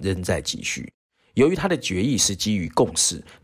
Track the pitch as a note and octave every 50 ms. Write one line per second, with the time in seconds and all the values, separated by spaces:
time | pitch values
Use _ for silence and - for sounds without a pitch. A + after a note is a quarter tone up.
0 | - G2 F#2+ F2+ F2+ - F#2+ D2+ C#2 - - - - - - C2 C2 - - _
1 | _ _ _ _ _ _ _ - B2+ D#3+ F#3+ D#3+ C#3+ G3 F3 D3+ - - F2+ F2+
2 | G2 C#3 C3+ G#2+ - - G2+ F#2+ - G#2+ G#2+ G2 E2+ D#2+ - - B2+ - - -
3 | - - F2 - - - - -